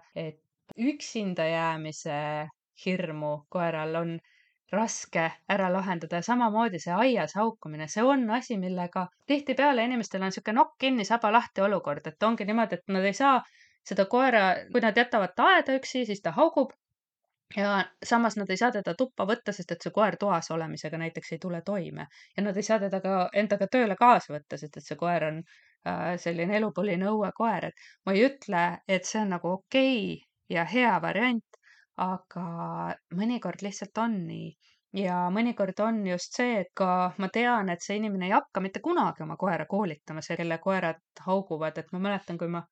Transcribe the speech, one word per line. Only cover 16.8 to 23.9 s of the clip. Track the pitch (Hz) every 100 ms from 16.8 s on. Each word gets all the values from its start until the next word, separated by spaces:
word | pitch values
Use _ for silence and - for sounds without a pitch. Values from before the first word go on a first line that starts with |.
| _ _ _ _ _ _ _ -
ja | 202 202 180 - -
samas | 233 233 208
nad | 190
ei | 185
saa | 240
teda | 214 190 175
tuppa | 254 - 196
võtta, | 208 -
sest | 196 175 170
et | 180
see |
koer | 196 208 170
toas | 202 170 - 165
olemisega | 160 156 156 160
näiteks | 165 165 - 160
ei |
tule | 185 170
toime | 165 202 156 151 160 - - -
ja | 208
nad | 196
ei | 208
saa | 220
teda | 196 190
ka | 185 190 180 196
endaga | 208 202 196 262
tööle | 226